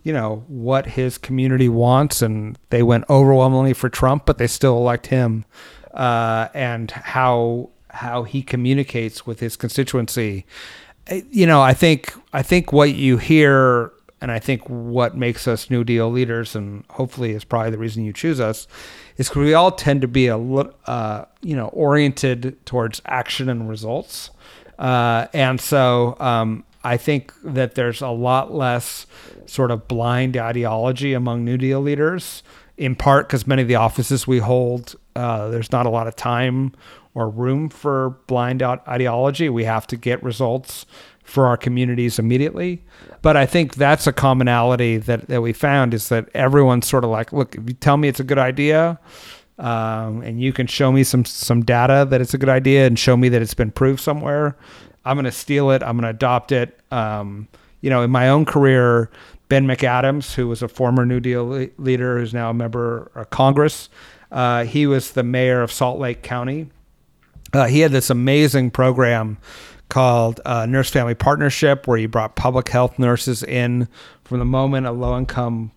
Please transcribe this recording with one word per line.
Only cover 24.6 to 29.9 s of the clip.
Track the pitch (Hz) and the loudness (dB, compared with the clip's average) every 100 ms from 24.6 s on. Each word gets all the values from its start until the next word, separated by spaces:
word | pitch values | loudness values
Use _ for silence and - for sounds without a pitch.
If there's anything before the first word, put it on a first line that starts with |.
| - - | -20 -6
Uh, | 127 127 120 117 - | -2 0 2 0 -2
and | 156 131 127 | -2 0 -2
so, | - 143 127 120 120 123 | 0 2 2 2 -2 -2
um, | 127 117 113 110 - _ | -2 -2 -2 -6 -12 _
I | 120 120 | -4 -4
think | - 143 - _ | -2 -4 -6 _
that | - 131 127 | -8 -4 -4
there's | - 120 113 | -2 -4 -4
a | 131 | -8
lot | 117 123 131 170 | -4 0 0 -2
less | 160 127 120 - - - - - - - | -4 -2 -4 -6 -14 -18 -20 -20 -20 -12
sort | - 123 | -4 -2
of | 117 | -2
blind | - | -4